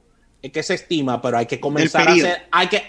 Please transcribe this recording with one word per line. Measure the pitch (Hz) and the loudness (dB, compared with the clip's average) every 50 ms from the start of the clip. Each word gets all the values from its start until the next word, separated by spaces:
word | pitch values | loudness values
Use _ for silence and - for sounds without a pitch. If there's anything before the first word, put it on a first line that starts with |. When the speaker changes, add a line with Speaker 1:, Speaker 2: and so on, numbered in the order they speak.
| _ _ _ _ _ _ _ _ - 131 | _ _ _ _ _ _ _ _ -18 -8
Speaker 1:
que | - 156 151 | -8 -6 -4
se | - 185 | -4 -4
estima, | - - - 175 156 139 127 123 117 | -6 -4 -4 -2 -2 0 -2 -2 -2
pero | 131 127 120 | -2 -2 0
hay | 117 120 | -2 -2
que | 117 135 | -2 -4
Speaker 2:
Del | 120 | -6
Speaker 1:
comenzar | - 139 147 151 160 160 - 165 | -4 -2 0 0 0 2 2 2
a | 170 | 4
Speaker 2:
periodo. | 160 180 170 170 | 4 4 4 4
Speaker 1:
hacer, | 180 175 - - _ | 2 0 -2 -4 _
hay | 165 175 185 | 0 0 2
que, | 180 208 196 - | 2 0 -4 -2